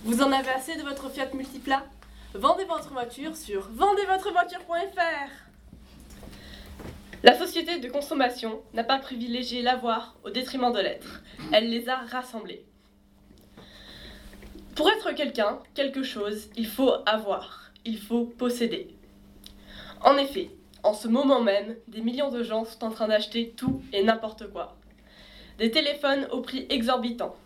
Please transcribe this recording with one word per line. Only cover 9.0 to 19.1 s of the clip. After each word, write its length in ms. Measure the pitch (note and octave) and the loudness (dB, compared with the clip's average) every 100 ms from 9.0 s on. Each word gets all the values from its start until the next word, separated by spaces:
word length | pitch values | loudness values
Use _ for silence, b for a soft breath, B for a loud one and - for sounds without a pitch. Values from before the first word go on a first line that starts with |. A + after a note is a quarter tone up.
| C4+ A#3+ A#3+ A#3+ A#3+ B3 | 0 -8 -4 -4 -4 0
l'avoir 520 | A#3+ B3+ A#3 A3 - - | 0 2 0 -2 -4 -14
au 80 | - | -6
détriment 420 | B3+ B3 C4+ B3 | -4 -4 0 2
de 60 | A3 | 2
l'être. 440 | D#3+ - - - B B B | 0 -2 -12 -16 B B B
Elle 180 | G#3+ A#3 | 2 4
les 180 | A#3 A#3 | -2 -2
a 80 | B3+ | -4
rassemblés. 680 | A#3 B3+ B3 A3 F#3+ - - _ _ _ _ _ - - - B B B B B B B B B - - - - | -4 -8 -8 -12 -12 -14 -18 _ _ _ _ _ -20 -20 -20 B B B B B B B B B -18 -18 -12 4
Pour 120 | D#4+ | 4
être 180 | A4 F4 | 4 0
quelqu'un, 480 | D4 C4+ A3+ G#3 - - | -2 -2 0 0 -2 -8
quelque 300 | - C#4 C4+ | -2 -2 -2
chose, 460 | C4 G#3 G3+ G#3+ - - | -6 -4 -4 -4 -8 -6
il 120 | A3 | -4
faut 240 | - C4 - | 4 4 4
avoir, 680 | - A3 G3+ F#3 - - - - | 2 0 0 -4 -4 -16 -20 -12
il 140 | A#3 A3 | -6 -6
faut 280 | - A#3 A#3 | -2 -2 -2
posséder. 680 | - B3 A#3+ A#3 E3+ - - - | -2 -2 0 0 -2 -8 -16 -20